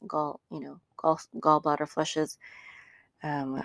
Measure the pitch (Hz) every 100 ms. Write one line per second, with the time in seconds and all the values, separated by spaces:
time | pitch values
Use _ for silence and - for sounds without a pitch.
0 | - 151 147 - - 160 143 160 _ -
1 | 160 160 - - 156 151 165 151 151 -
2 | 156 156 151 - - - - - - -
3 | _ _ 151 143 135 135